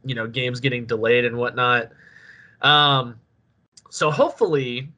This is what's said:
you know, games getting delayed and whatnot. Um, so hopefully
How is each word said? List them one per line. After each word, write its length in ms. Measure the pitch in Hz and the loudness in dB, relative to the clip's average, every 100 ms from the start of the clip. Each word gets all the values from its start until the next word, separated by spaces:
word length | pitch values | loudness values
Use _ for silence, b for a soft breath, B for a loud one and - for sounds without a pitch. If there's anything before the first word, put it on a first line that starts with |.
| 135 | -8
you 80 | |
know, 140 | 117 113 | -8 -6
games 320 | 117 127 123 | -4 -4 -2
getting 260 | 131 123 117 | -4 -4 -4
delayed 400 | 113 113 120 120 | -2 2 2 2
and 100 | 117 | -2
whatnot. 520 | 120 117 123 120 113 B B B B B B B | -4 0 0 0 -2 B B B B B B B
Um, 580 | 135 147 147 135 120 113 _ _ _ _ _ - _ | 2 4 4 2 -2 -12 _ _ _ _ _ -20 _
so 220 | - 156 | -2 0
hopefully 800 | 151 311 - 208 147 127 120 143 | 2 0 2 0 0 -2 -6 -10